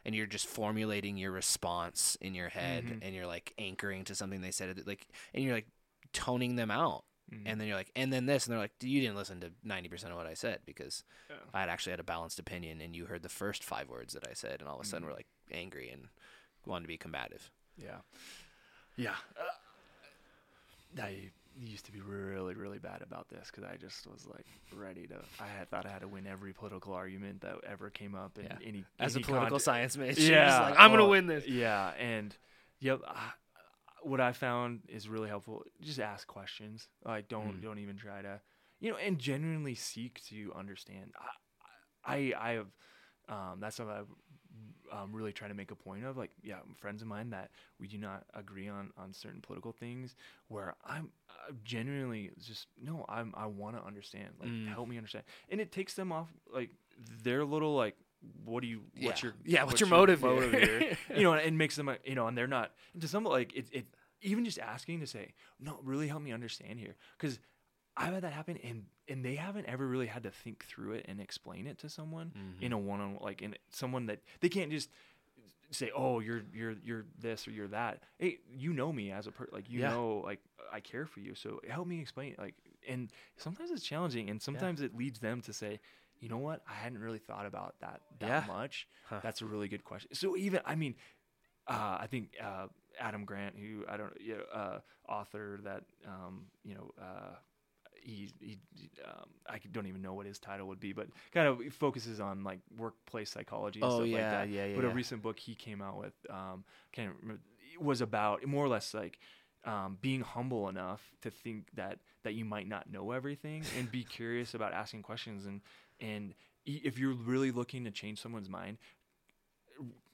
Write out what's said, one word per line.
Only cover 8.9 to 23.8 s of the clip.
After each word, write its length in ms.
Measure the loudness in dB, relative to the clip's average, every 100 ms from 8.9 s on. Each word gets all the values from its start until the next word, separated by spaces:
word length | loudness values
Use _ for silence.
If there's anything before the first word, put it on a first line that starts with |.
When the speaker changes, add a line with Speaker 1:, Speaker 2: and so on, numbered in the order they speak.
| 4
Speaker 1:
didn't 160 | 4 0
listen 240 | -4 -6
to 120 | -10 -10
ninety 240 | -6 -6 -6
percent 240 | -8 -8
of 60 | -6
what 80 | -6
I 80 |
said 240 | -4 -4 -4 -8
because 360 | -12 -8 -8 -10 -20 -18
Speaker 2:
Yeah. 60 | -18 -6
Speaker 1:
I 60 | -2
had 100 | 0
actually 220 | 0 -2
had 80 | -4
a 40 |
balanced 340 | -4 -4 -4 -8
opinion, 440 | -8 -8 -8 -8
and 120 | -10
you 120 | -8 -8
heard 160 | -8
the 80 | -8
first 340 | -4 -4 -4
five 240 | -4 -6 -6
words 240 | -10 -12
that 160 | -10 -10
I 60 |
said, 260 | -8 -6 -6
and 80 | -8
all 60 | -8
of 40 |
a 0 | -6
sudden 180 | -6
Speaker 2:
Mm-hmm. 80 | -6
Speaker 1:
we're, 40 | -10
like, 100 | -12 _ -10
angry 380 | -8 -8 -10 -12
and 200 | -14 -18 _ -20 -20 -20 _ -8
wanted 160 | -4
to 60 | -2
be 100 | -4
combative." 520 | -4 -6 -6 -8 -18 -20 _ -16
Speaker 2:
Yeah. 200 | -14 -14 -16 -20 -18 -18 -20 -20 -20 -20 -14 -6
Yeah. 180 | -6 -6 -10 -8
Uh, 1600 | -6 -6 -14 -20 -20 -20 -20 -20 -20 -20 _ -20 -20 -20 -14 -8
I 280 | -6 -8 -12 -18 _ -14
used 280 | -12 -12 -14
to 60 |
be 80 | -14
really, 540 | -10 -8 -6 -4 -6
really 240 | -6 -8 -10
bad 240 | -10 -12
about 260 | -12 -12 -12
this 220 | -16 -16
'cause 140 | -14
I 120 | -12
just 300 | -12